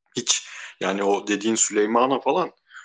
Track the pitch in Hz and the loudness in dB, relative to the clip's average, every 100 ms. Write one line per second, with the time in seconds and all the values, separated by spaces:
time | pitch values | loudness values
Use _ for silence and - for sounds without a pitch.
0 | _ - 120 - - - - - 95 98 | _ -8 -2 -2 -4 -16 -16 -6 -4 0
1 | 101 101 104 101 107 110 - 104 104 117 | 2 0 0 -2 0 0 0 2 2 4
2 | 131 131 - 165 - - _ - | 2 2 0 0 -2 -6 _ -20